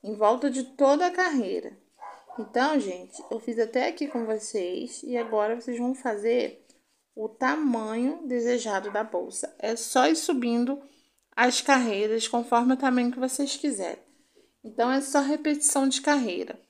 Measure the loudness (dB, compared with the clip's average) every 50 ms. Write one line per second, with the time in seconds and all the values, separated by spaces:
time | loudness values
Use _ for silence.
0 | -8 -8 -2 2 4 4 4 4 2 0 0 0 -4 -6 0 4 6 6 6 4
1 | 4 0 2 2 0 2 2 0 0 0 -4 -4 -6 -8 -16 _ _ _ _ _
2 | -18 -18 -18 -20 _ -14 -10 -10 -10 -2 0 2 2 4 2 2 0 0 -6 -8
3 | -12 -16 -18 -18 -10 -8 -8 -6 -6 -4 0 0 -2 0 2 0 0 0 -2 -4
4 | -6 -4 -4 -4 -2 -2 -4 -4 -4 -6 -4 -4 -4 -2 -4 -6 -8 -8 -12 -12
5 | -8 -4 -4 -4 -2 0 0 0 2 0 -2 -4 -6 -6 -4 -2 -2 -2 -4 -4
6 | -4 -4 -4 -2 0 2 2 2 0 -2 -6 -14 _ _ _ _ _ _ _ _
7 | _ _ _ -8 -8 -8 -4 _ 0 0 0 2 0 0 0 0 -2 -4 -2 -2
8 | -2 -2 -2 -4 -6 -4 -2 0 2 2 0 0 0 -2 -2 -2 -4 -2 -2 -2
9 | -4 -2 -4 -4 -4 -4 -8 -8 -8 -8 -8 -6 -4 -4 -4 -4 -6 0 2 4
10 | 4 4 4 2 0 -2 -2 0 0 0 2 2 0 0 -2 -6 -8 -20 _ _
11 | _ _ _ _ _ _ _ 2 2 4 4 0 4 4 4 4 4 2 0 0
12 | 0 0 0 -2 -2 0 -2 -2 0 2 2 4 4 4 2 4 2 2 2 4
13 | 2 0 0 -2 -4 -4 -2 -2 -2 -4 -4 -4 -4 -4 -2 -2 -6 -6 -8 -10
14 | _ _ _ _ _ _ _ _ _ _ _ _ -18 -10 0 0 2 2 2 0
15 | 0 2 0 0 2 2 -2 0 0 0 0 2 2 2 2 4 2 2 0 0
16 | 2 2 2 2 2 -2 -4 -4 -6 -8 -10 -16 _